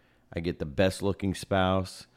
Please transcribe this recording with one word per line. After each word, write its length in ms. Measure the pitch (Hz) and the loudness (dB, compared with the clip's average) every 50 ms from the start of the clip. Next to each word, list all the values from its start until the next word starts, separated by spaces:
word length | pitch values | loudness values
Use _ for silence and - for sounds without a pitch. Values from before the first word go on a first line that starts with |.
| _ _ _ _ _ - - | _ _ _ _ _ -12 -8
I 80 | 87 | -4
get 180 | 82 87 80 - | -2 -2 -2 -4
the 60 | - | -6
best 360 | 76 67 - 95 95 - - | -4 0 2 4 4 2 2
looking 320 | 95 98 95 - 98 98 90 | 0 -2 0 0 0 -2 -2
spouse, 720 | - - - 101 95 92 92 95 95 92 92 - - - - _ | -2 -2 0 2 4 4 4 4 2 0 -2 -8 -16 -20 -20 _